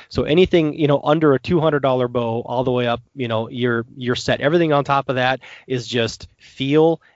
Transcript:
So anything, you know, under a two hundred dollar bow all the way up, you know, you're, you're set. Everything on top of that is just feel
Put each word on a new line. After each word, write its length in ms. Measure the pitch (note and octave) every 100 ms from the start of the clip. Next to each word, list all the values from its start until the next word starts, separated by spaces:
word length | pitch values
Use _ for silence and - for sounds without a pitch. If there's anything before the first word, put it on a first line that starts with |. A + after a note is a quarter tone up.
| -
So 140 | -
anything, 500 | C3 E3 F#3 F3 D3+
you 140 | D3 C#3+
know, 140 | C#3+
under 300 | D3 D#3+ D#3
a 40 | C3
two 220 | - F3
hundred 200 | D#3 D3
dollar 280 | C3+ B2+ B2
bow 320 | B2 A#2 A#2 A#2+
all 180 | A#2+
the 80 | C3
way 140 | B2 A#2+
up, 160 | A#2+ -
you 140 | C#3 A#2+
know, 220 | A2+ A2+
you're, 340 | B2+ B2 A#2 A#2+
you're 220 | - B2 B2
set. 240 | - A#2+
Everything 320 | C#3 F3 E3
on 120 | C#3+
top 260 | C#3 C#3 C3
of 60 | B2+
that 240 | B2+ C3+ - - -
is 200 | B2+ A2+
just 400 | A#2 A2+ - - _
feel 640 | - - C3+ D3+ D#3+ D#3+ _